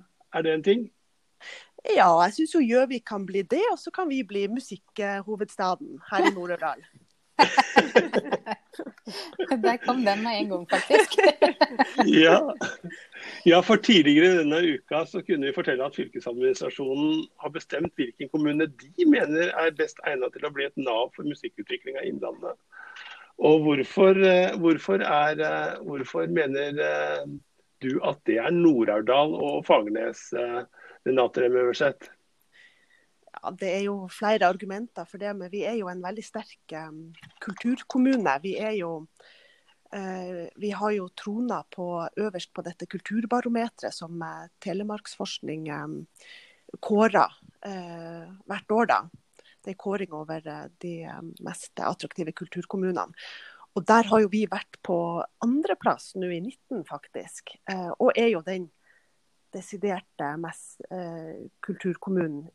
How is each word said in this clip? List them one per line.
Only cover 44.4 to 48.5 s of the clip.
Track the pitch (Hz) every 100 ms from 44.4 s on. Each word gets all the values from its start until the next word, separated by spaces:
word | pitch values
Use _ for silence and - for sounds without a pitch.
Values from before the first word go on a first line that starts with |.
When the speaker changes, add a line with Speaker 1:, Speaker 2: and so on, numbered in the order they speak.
| 165 -
Speaker 2:
Telemarksforskning, | 196 185 208 214 - - 196 - - 156 156
em, | 147 151 151 165 _ - - - _ _ -
kårer, | - 208 220 196 127 - _ _
eh, | - 190 175 170 165 170 165 190
hvert | -